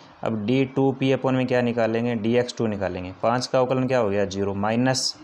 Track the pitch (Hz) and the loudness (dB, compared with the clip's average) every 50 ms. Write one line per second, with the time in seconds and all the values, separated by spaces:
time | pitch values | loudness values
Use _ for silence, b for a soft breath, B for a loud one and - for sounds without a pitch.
0 | B B B B - 113 113 107 104 107 127 135 135 131 - 139 135 135 131 135 | B B B B -4 -4 -4 -2 0 0 2 2 2 0 0 0 2 2 2 0
1 | 139 131 135 127 131 135 131 131 127 123 127 123 123 120 117 120 113 110 113 113 | 0 0 0 2 2 0 0 0 0 0 0 0 2 0 0 0 0 0 0 0
2 | 117 120 120 113 101 113 120 123 123 123 - - 117 110 104 101 98 90 90 92 | 0 0 -2 -2 0 2 2 2 2 0 -2 -2 -2 -2 -2 -2 -4 -4 -4 -4
3 | 90 90 95 - - 113 120 123 123 - - 131 127 127 135 131 131 127 131 127 | -8 -10 -8 -2 0 0 2 0 -2 0 2 0 2 2 2 0 0 2 2 2
4 | 117 101 98 104 101 98 98 98 98 98 98 98 101 107 110 117 123 131 131 127 | 2 2 2 0 0 0 0 -2 -2 -2 -2 -2 -2 0 0 2 2 2 0 0
5 | - - - B | -2 -6 -6 B